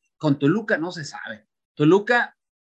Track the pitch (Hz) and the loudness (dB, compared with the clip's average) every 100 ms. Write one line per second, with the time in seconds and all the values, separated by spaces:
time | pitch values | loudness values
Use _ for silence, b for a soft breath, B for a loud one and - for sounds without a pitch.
0 | _ _ 156 139 143 196 214 185 165 175 | _ _ -2 0 0 0 -2 -2 -4 -10
1 | 143 - - 110 _ _ _ - 151 185 | -14 -14 -16 -18 _ _ _ 0 4 4
2 | 208 240 220 _ _ _ | 4 0 -2 _ _ _